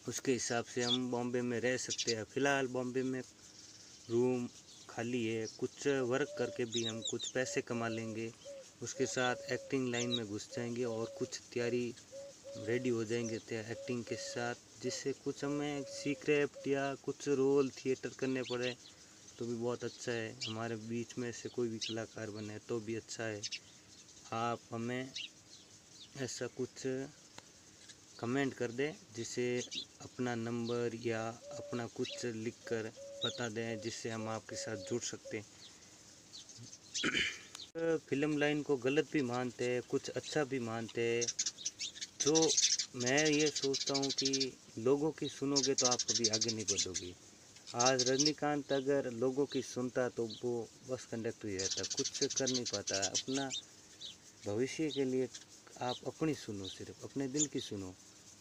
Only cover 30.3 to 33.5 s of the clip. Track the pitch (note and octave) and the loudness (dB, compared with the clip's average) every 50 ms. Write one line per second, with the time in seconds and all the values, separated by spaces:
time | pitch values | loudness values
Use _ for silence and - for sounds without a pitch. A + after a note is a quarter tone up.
30.3 | A#2+ A#2 A2+ A#2 A#2+ A#2+ A#2 A2+ A#2+ A#2+ A#2+ A#2 A2+ A2+ A#2 A#2 A2+ A2 A2+ A2+ | 0 0 -2 -2 -2 -2 0 0 0 0 0 0 -2 -2 -2 0 0 0 -2 -4
31.3 | A#2+ B2 - - - A#2+ - - B2+ A#2+ A#2 A2 - - B2+ - - - - B2 | -6 -8 -10 -10 -10 -10 -8 -6 -4 -4 -4 -4 -4 -4 -4 -4 -4 -4 -4 -4
32.3 | A2+ A2 A2 A#2+ A#2 - - - A2+ A2+ A2 A2 A#2 - - - - - - A#2+ | -2 -2 -4 -4 -6 -6 -4 -2 -2 -2 -2 -4 -8 -10 -14 -14 -10 -4 -4 -4
33.3 | - - A#2+ A#2 | -2 -2 -4 -2